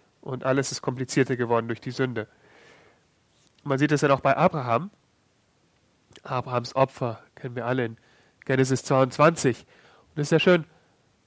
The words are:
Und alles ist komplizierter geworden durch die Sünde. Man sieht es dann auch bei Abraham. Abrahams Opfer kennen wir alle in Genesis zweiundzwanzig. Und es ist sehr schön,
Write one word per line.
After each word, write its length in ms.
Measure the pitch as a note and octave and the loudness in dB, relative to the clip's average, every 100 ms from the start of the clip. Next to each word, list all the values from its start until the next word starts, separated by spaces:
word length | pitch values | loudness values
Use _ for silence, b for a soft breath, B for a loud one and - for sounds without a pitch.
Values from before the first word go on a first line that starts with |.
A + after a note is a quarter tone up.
| b _ | b _
Und 220 | - C3 | -12 -6
alles 300 | C3 C3 C3+ | -2 0 -2
ist 100 | C3 | -4
komplizierter 540 | - B2+ B2+ - B2+ B2 | -6 -6 -2 0 0 0
geworden 320 | A#2 A#2 A#2 | 0 0 0
durch 120 | A2+ | -6
die 120 | - | -8
Sünde. 340 | B2+ C3 A#2 G#2+ b b b b b b b b _ _ _ _ _ | -4 -4 -4 -10 b b b b b b b b _ _ _ _ _
Man 160 | D3 C3+ | -4 0
sieht 140 | D3 | 2
es 80 | D3 | 2
dann 100 | D3 | 2
auch 100 | C3+ | 2
bei 160 | C#3 C#3 | 2 2
Abraham. 540 | D#3 D#3+ B2 A#2 F#3+ - _ _ _ _ _ _ _ _ _ _ _ - | 2 0 -2 -2 -2 -12 _ _ _ _ _ _ _ _ _ _ _ -20
Abrahams 500 | - B2+ B2 B2 A#2+ | -8 -8 -4 -6 -4
Opfer 480 | - C3+ - B2 A2 - - | 0 0 0 -8 -8 -16 -16
kennen 180 | C3 | -12
wir 120 | A#2+ A#2 | -8 -4
alle 180 | C3 | -2
in 120 | A#2 A2+ b b b b | -4 -8 b b b b
Genesis 380 | - C3 C3 C3 | -4 0 2 0
zweiundzwanzig. 840 | - C3+ C3 A#2+ D3+ E3 C3+ A2+ - b b b b | 0 2 2 4 4 4 -2 -2 -10 b b b b
Und 60 | - | -8
es 20 | |
ist 60 | D3 | 0
sehr 100 | D#3+ | 2
schön, 240 | F#3 F3+ D#3 b b b b _ | 4 2 0 b b b b _